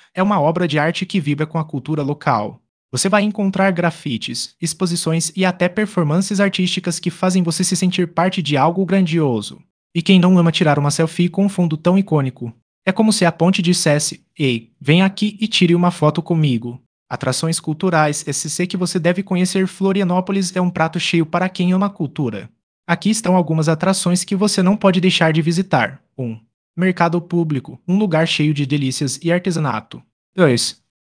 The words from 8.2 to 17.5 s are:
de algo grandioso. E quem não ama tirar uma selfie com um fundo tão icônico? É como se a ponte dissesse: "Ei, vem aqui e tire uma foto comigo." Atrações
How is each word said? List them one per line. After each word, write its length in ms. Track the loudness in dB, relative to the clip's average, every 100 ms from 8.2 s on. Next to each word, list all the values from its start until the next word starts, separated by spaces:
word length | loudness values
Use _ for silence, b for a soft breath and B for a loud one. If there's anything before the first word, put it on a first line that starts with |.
| 0 0
de 140 | -2 2
algo 300 | 2 2 0
grandioso. 760 | 2 2 2 0 0 -4 -14 _ _ _
E 80 | -6
quem 160 | 4 4
não 200 | 6 6
ama 120 | 4
tirar 300 | 2 2 2
uma 120 | 0
selfie 360 | 0 -2 0 -2
com 160 | 2
um 60 | -2
fundo 260 | 0 -2 0
tão 220 | 2 2
icônico? 560 | 2 0 0 -4 -12 -14 _ _ -4
É 60 |
como 180 | 2 2
se 140 | 4 2
a 80 |
ponte 280 | 2 2 2
dissesse: 640 | 2 2 2 0 0 -8 _ -4
"Ei, 320 | -2 -2 -6 _
vem 220 | 2 4
aqui 360 | 4 0 -4 -2
e 60 | -4
tire 280 | 2 4 4
uma 160 | 2
foto 300 | 2 0 0
comigo." 600 | -2 0 2 0 -4 -12 _ _ _
Atrações 500 | -6 -4 -2 -2